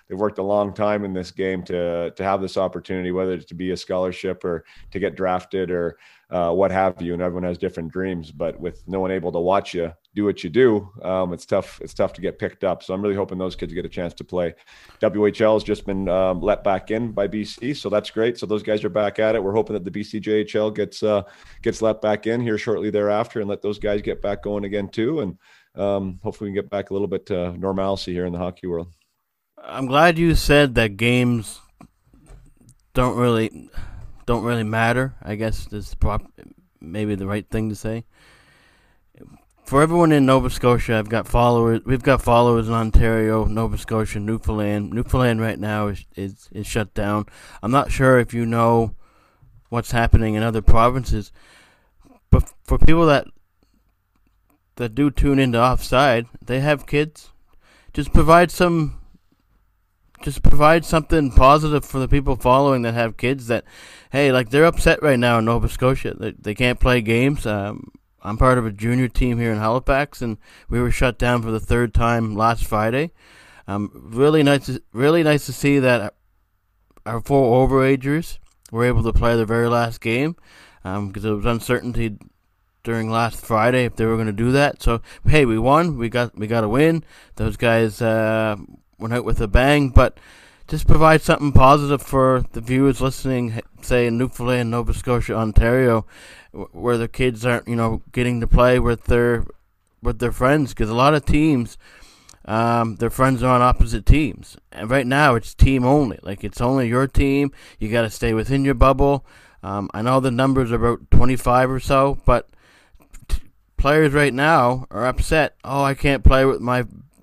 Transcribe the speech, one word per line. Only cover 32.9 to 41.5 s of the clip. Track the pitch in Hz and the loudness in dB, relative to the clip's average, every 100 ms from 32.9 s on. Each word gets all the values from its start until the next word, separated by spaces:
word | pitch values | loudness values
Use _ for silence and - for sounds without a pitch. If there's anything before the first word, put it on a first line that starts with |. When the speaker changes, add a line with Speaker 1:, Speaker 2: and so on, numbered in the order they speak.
Speaker 2:
don't | - 127 110 | -2 -2 0
really, | 123 113 113 - - - - - - - - | 0 0 -2 -8 -16 -12 -12 -14 -18 -10 -4
don't | 120 | -2
really | 117 120 | -2 -4
matter, | 107 113 117 120 131 - | -4 -2 0 0 -4 -8
I | - | -10
guess | 104 110 113 - | -6 -4 -6 -8
is | 104 - | -12 -12
the | - | -2
prop-, | 104 107 - - - _ _ _ | -2 -2 -8 -16 -20 _ _ _
maybe | 80 101 107 | -14 -8 -6
the | 98 95 | -4 -6
right | 104 87 | -8 -6
thing | 110 110 | -6 -6
to | |
say. | 101 110 113 - _ _ _ _ _ _ _ _ _ _ _ - - _ _ | -8 -8 -10 -12 _ _ _ _ _ _ _ _ _ _ _ -20 -20 _ _
For | - 135 | -2 2
everyone | 160 175 160 | 4 4 4
in | 147 131 | 4 4
Nova | 135 127 | 2 0
Scotia, | - 123 120 - 113 | -2 0 0 0 -4
I've | 104 | -2
got | 113 - | -6 -2
followers, | 120 120 | 0 2